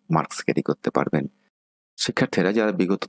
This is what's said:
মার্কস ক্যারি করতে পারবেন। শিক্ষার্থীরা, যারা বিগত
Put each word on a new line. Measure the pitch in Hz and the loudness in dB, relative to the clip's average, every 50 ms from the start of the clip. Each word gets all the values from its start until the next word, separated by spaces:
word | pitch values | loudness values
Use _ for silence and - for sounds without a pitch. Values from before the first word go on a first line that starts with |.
| _ - | _ 0
মার্কস | - 80 73 - - - - | 0 0 0 0 -4 -4 -4
ক্যারি | - - - 69 | -2 -2 0 0
করতে | - 73 - - - | 0 -2 -2 -2 -2
পারবেন। | - - 67 - - 76 71 69 - _ _ _ _ _ _ _ _ _ _ _ _ - | 0 0 0 0 0 -2 -2 -4 -8 _ _ _ _ _ _ _ _ _ _ _ _ -6
শিক্ষার্থীরা, | - - - - 135 - - - 90 92 107 | -4 -4 0 0 -2 0 2 2 2 2 2
যারা | 113 110 107 95 | 2 2 2 2
বিগত | 92 95 87 98 - - | 2 2 2 0 -2 0